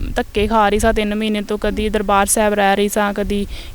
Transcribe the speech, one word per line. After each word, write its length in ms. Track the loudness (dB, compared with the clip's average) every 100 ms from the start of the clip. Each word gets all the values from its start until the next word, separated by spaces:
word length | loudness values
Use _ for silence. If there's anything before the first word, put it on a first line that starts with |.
| -4 -2
ਧੱਕੇ 320 | -2 -2 2
ਖਾ 220 | 2 2
ਰਹੀ 100 | 2
ਸਾਂ 140 | 2
ਤਿੰਨ 220 | 2 0 -2
ਮਹੀਨੇ 260 | -2 -2
ਤੋਂ, 160 | -4 -2
ਕਦੀ 320 | -2 -2 -2
ਦਰਬਾਰ 360 | -2 2 2 2
ਸਾਹਿਬ 280 | 2 2
ਰਹਿ 220 | 2 2 2
ਰਹੀ 140 | 0
ਸਾਂ, 240 | 0 -2
ਕਦੀ 340 | -2 -2 -2 -4 -8 -10